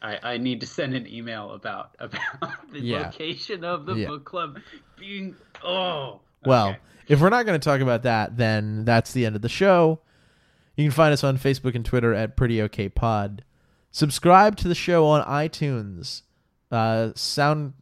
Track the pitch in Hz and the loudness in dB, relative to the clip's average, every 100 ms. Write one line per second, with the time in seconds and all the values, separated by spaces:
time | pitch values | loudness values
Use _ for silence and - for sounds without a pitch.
0 | 107 107 117 120 127 117 - - 135 131 | -12 -8 -8 -6 -4 -6 -8 -8 -6 -6
1 | 104 113 117 110 104 104 110 98 - _ | -8 -14 -12 -12 -12 -12 -12 -12 -14 _
2 | 117 - - 135 - - - 143 120 101 | -14 -10 -10 -10 -12 -12 -16 -10 -6 -6
3 | 85 - 160 - - 190 170 170 151 214 | -8 -10 -12 -10 -12 -10 -8 -8 -6 -6
4 | 175 147 - 180 156 160 - 302 _ - | -6 -8 -10 -10 -10 -12 -20 -20 _ -20
5 | 196 202 190 - _ - 175 185 180 156 | -14 -12 -12 -14 _ -12 -6 -4 -4 -4
6 | 131 101 _ _ 123 123 101 101 _ _ | -8 -14 _ _ 2 2 2 -4 _ _
7 | - 143 180 247 220 160 156 135 131 117 | 0 4 4 4 0 0 0 0 0 0
8 | 123 110 101 120 113 107 107 107 113 113 | 0 0 -2 -2 0 0 -2 -2 2 2
9 | - 127 113 104 120 - 196 175 160 160 | 2 -2 -2 -2 -6 2 4 6 4 2
10 | _ _ _ _ _ _ _ - 151 156 | _ _ _ _ _ _ _ 0 2 4
11 | 156 143 139 131 139 135 127 117 113 123 | 4 4 2 2 0 0 -2 -4 -2 0
12 | 117 104 110 - 123 113 107 - 98 - | 2 0 -2 0 2 2 0 -2 -4 -2
13 | 117 107 101 98 - _ _ _ _ - | 0 0 -2 -8 -18 _ _ _ _ -2
14 | 147 - 170 185 214 208 180 165 - 170 | 0 2 6 8 8 4 -2 -2 2 4
15 | 151 147 - 143 156 - 143 120 101 87 | 6 4 2 -2 -2 -4 -4 -4 -6 -12
16 | - - - _ _ _ _ 117 113 113 | -12 -14 -18 _ _ _ _ 0 2 0
17 | 113 - - 147 143 151 143 - | -2 -4 -4 0 2 0 -4 -10